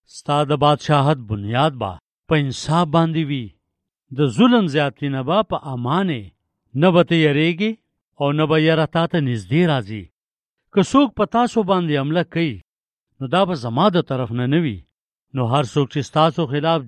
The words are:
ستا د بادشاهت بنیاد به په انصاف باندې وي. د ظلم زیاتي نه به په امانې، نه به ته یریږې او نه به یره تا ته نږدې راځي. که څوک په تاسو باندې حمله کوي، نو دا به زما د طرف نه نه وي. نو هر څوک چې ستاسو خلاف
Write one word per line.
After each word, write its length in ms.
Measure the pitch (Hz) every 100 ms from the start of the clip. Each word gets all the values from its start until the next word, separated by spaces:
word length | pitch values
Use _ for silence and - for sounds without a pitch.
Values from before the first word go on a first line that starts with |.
| _
ستا 380 | - - 147
د 80 | 143
بادشاهت 640 | 143 147 147 - 147 139 143
بنیاد 560 | 107 104 101 120 156
به 260 | 131 101 87 _ _ -
په 80 | 156
انصاف 520 | 139 120 - 165 170
باندې 360 | 165 165 160 143
وي. 240 | 139 104 - _ _ _ _ _
د 140 | 127 143
ظلم 420 | 113 233 240 175
زیاتي 420 | 147 143 - 143
نه 140 | 135
به 200 | 131 202
په 140 | 214 165
امانې، 640 | 147 123 123 170 190 127 95 _ _ _ _ 135
نه 160 | 180
به 120 | 175
ته 120 | 165 170
یریږې 640 | 151 143 160 170 220 220 _ _ _ -
او 120 | 143
نه 140 | 151 151
به 160 | 160
یره 240 | 160 160 151
تا 220 | 165 165
ته 120 | 175
نږدې 480 | 135 117 92 151 175
راځي. 360 | 143 98 107 87 _ _ _ _ _ _
که 80 | 202
څوک 320 | - 269 269
په 120 | - 202
تاسو 380 | 233 240 233
باندې 360 | 190 190 165 147
حمله 240 | 139 170
کوي، 380 | - 165 165 95 - _ _ _ _ -
نو 60 | 131
دا 180 | 170 185
به 80 |
زما 360 | 156 117 120 202
د 120 | 175
طرف 300 | - 131 123
نه 140 | 117 123
نه 120 | 160
وي. 280 | 156 95 - _ _ _ _
نو 120 | 131 117
هر 180 | 139
څوک 260 | 127 151 135
چې 100 | 151
ستاسو 480 | 127 151 160 175 143
خلاف 340 | 143 160 165